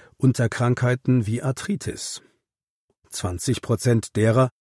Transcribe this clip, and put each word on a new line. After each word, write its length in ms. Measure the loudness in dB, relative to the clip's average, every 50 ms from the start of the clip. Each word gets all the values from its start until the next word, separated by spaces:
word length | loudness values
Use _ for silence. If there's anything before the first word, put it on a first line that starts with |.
| -20 _ _
unter 320 | 2 2 2 4 2 0 0
Krankheiten 760 | 0 0 0 0 2 2 2 0 0 0 0 2 2 2 2
wie 160 | 0 -2 -2
Arthritis. 800 | -2 -4 -4 -4 -4 -6 -6 -4 -4 -8 -8 -8 -10 -12 -12 -14 -16 _ _ _ _ _ _ _ _ _ _ _ _ _ _ _ _ _
Zwanzig 540 | -10 -8 -6 -6 -6 -4 -2 -2 -2 -2
Prozent 540 | -2 -4 -4 0 2 2 2 2 0 -2 0
derer, 340 | 2 2 4 4 4 2 2 0 _